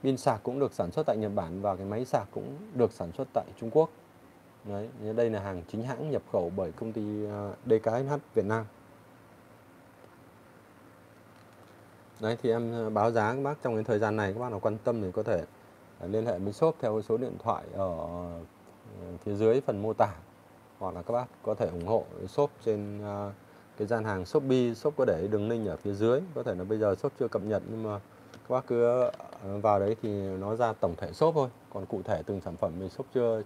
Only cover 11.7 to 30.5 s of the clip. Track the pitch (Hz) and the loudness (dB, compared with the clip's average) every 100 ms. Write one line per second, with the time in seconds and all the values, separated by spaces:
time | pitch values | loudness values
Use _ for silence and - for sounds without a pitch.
11.7 | - - - - - 110 117 123 113 117 | -20 -20 -20 -20 -4 -2 0 2 2 0
12.7 | 117 110 107 110 117 107 127 139 147 131 | -2 0 4 4 4 2 2 -2 -2 -2
13.7 | 110 107 107 107 107 101 104 123 104 110 | -2 2 2 2 2 0 -2 -4 -2 -2
14.7 | 107 - 117 98 90 107 95 78 - - | 0 -2 0 -2 -2 0 0 -2 -14 -20
15.7 | - - - 87 107 113 90 98 101 160 | -20 -20 -12 -2 -2 0 -2 -4 2 2
16.7 | 160 117 107 104 113 127 - 117 90 78 | 2 -2 -2 0 0 0 -4 -2 -2 -4
17.7 | 90 95 82 80 87 87 85 82 - - | -4 -2 -2 -6 -6 -8 -10 -14 -20 -20
18.7 | - 113 98 90 87 - 101 110 123 - | -20 -18 -14 -12 -8 -4 2 4 4 2
19.7 | 104 107 110 110 82 - - - - - | -2 -2 2 2 2 -16 -20 -20 -20 -20
20.7 | - 95 87 87 120 127 - - 107 104 | -8 -8 -6 -2 -2 -2 -8 -4 0 0
21.7 | 87 85 110 - 85 95 - 143 - - | -2 0 0 0 -10 -6 0 0 0 -2
22.7 | 104 101 104 104 101 101 101 - - - | -2 -2 -8 -8 -6 -6 -10 -18 -20 -20
23.7 | - 107 117 107 98 90 156 135 127 123 | -6 -2 0 0 -2 2 0 4 4 4
24.7 | 113 147 147 127 82 95 107 104 117 107 | 2 -2 2 2 4 2 0 0 0 -2
25.7 | - 101 98 110 131 185 143 123 92 92 | -4 -4 2 4 4 0 -6 -4 -4 0
26.7 | 110 107 92 143 - 120 110 98 104 - | 2 2 2 0 0 0 0 0 -2 -2
27.7 | 113 110 101 - - - - - 127 - | -6 -4 -6 -8 -20 -20 -20 -2 -2 2
28.7 | 120 120 123 123 - - - 98 101 107 | 4 6 6 2 0 -12 -12 -6 2 6
29.7 | 101 98 110 113 101 95 95 98 | 6 4 0 -2 -2 -2 -4 -4